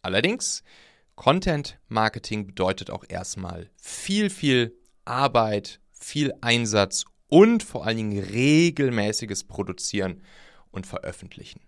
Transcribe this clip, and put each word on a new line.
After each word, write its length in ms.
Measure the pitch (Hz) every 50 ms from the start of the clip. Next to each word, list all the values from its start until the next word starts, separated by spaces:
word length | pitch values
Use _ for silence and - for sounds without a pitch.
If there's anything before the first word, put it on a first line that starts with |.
Allerdings, 600 | - 95 95 104 127 185 226 262 - - - - _ _ - - - _ _ _ _ _ _
Content 640 | - - 127 151 185 185 190 160 147 139 - - - _
Marketing 600 | _ 113 110 110 110 - 110 - - 110 107 104
bedeutet 420 | 98 95 - 92 92 98 - 92 -
auch 160 | 98 92 -
erstmal 640 | _ 90 90 92 - - 95 92 87 87 87 87 - _ _
viel, 480 | - - - - - - 190 208 214 202
viel 460 | 196 - 156 143 131 123 120 117 - _ _ _ _ _ _
Arbeit, 760 | - 120 127 139 135 - 123 113 110 104 104 95 - - _ _ _ _
viel 400 | - - - - 147 147 135 - -
Einsatz 640 | - 120 117 120 120 107 104 104 98 95 - - - - _ _ _ _
und 340 | 143 170 202 226 233 220 -
vor 220 | - - 120 -
allen 100 | 113 113
Dingen 260 | 113 110 104 101 101
regelmäßiges 1200 | 95 92 101 117 127 143 151 156 170 170 160 151 139 131 120 110 101 104 104 - 117 104 101 - -
Produzieren 760 | - - - 98 92 90 - - - - 101 95 92 87 - - - - - - - - - - _
und 140 | - 95 92
Veröffentlichen. 760 | - - - - - - - 90 90 - - - - - - _